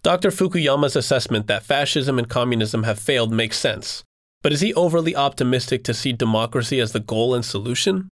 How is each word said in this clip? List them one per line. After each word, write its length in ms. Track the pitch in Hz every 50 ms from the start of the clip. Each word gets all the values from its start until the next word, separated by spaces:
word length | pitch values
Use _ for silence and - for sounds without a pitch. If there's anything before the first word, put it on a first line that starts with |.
| -
Doctor 260 | 165 175 175 185 196
Fukuyama's 640 | - - 190 185 - 175 151 139 135 143 147 139 -
assessment 540 | 143 117 - 143 127 - - 120 107 107 -
that 160 | 104 95 -
fascism 520 | - 143 143 143 - - 151 131 143 135
and 120 | 123 120 120
communism 560 | - 127 120 123 120 113 110 107 - 113 110
have 160 | 113 104 107
failed 320 | - - 139 123 117 113
makes 260 | 113 110 113 110 - -
sense, 460 | - 131 104 - - - - - - _ _ _ _ _ _ _
but 120 | - 147
is 80 | 147 143
he 120 | 185 220 -
overly 420 | - 180 170 160 170 160 165 -
optimistic 680 | 143 139 139 139 - 139 123 127 123 - - 131 117
to 100 | - -
see 200 | 117 - - 139
democracy 640 | 120 113 123 113 110 110 113 117 - 135 117 - 143 127
as 140 | 117 107
the 80 | - 113
goal 340 | 107 - 113 110 117 127 127
and 100 | 120 113
solution? 640 | - - 101 101 123 123 - - 196 190 190 190 - _